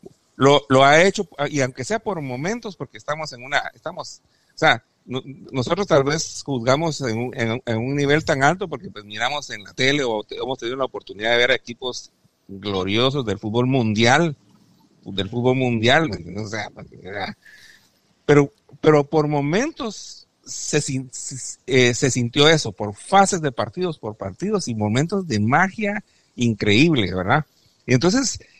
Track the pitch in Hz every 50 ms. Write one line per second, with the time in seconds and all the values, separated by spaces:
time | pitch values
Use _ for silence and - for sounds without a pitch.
0 | - - _ _ _ _ _ - 131 139 143 143 - - 131 131 139 139 147 160
1 | 180 196 - - 190 - _ - 143 - 156 143 131 127 131 131 127 - 214 226
2 | - 220 190 165 143 131 123 127 151 185 233 247 - 214 175 - 139 - - 113
3 | - - 151 160 156 - 127 120 123 135 147 131 - - - 117 - 156 143 151
4 | - - - - _ _ _ _ _ _ _ - 156 156 123 117 - _ _ _
5 | _ - 123 131 - 143 131 - - - 127 135 117 127 170 190 202 - 165 139
6 | 135 143 151 165 - - - - - 147 135 120 113 127 131 147 170 160 143 -
7 | 139 120 110 113 123 123 - 143 117 113 113 127 - 120 113 110 117 131 143 147
8 | 143 139 147 160 156 - 156 135 135 147 175 190 208 165 147 123 190 - - 107
9 | 101 104 104 107 117 131 147 147 135 - 117 107 101 - - - 131 135 143 147
10 | 135 120 110 107 104 - - 117 117 123 131 - 117 117 127 139 131 120 - 101
11 | - - 95 98 107 117 120 120 123 127 127 113 _ - 117 - 127 127 120 -
12 | - - _ _ _ _ _ _ _ - 98 98 98 104 98 95 92 95 101 113
13 | 123 135 135 147 123 107 95 98 - 107 107 120 123 127 135 131 113 110 104 110
14 | 113 117 131 156 170 160 139 - _ _ _ _ _ _ _ _ _ _ _ _
15 | - - 98 95 95 95 117 120 120 127 127 131 131 123 120 113 107 120 135 160
16 | 165 131 95 87 82 87 87 104 110 98 113 110 101 - - - 92 - - -
17 | 87 92 101 101 - 214 202 _ _ - - - - - _ _ _ _ _ _
18 | _ _ _ _ _ - 147 147 143 143 _ _ _ _ - - - 156 156 147
19 | 143 - 160 156 147 147 151 143 139 143 165 214 269 330 302 - 269 220 - -
20 | - - - - - _ _ _ _ - - - - - - 151 - - 135 135
21 | 131 131 - - - - 139 127 - - - - _ - 135 127 127 120 120 -
22 | 147 127 - 127 120 117 - 143 143 156 165 151 - 110 - - 107 104 101 -
23 | - - 190 196 196 190 202 170 156 139 123 - 107 107 - 175 185 180 151 -
24 | - 110 107 - 98 95 90 - 170 208 220 190 - 135 117 107 104 104 107 131
25 | 156 170 208 196 185 160 113 104 104 113 139 160 185 190 - 220 208 202 208 214
26 | - _ _ _ _ _ _ - 120 117 107 - 107 104 101 120 156 175 156 123
27 | 98 90 90 92 90 101 131 151 147 _ _ _ _ _ _ _ _ - 127 123
28 | 156 180 208 269 269 - - - - _ _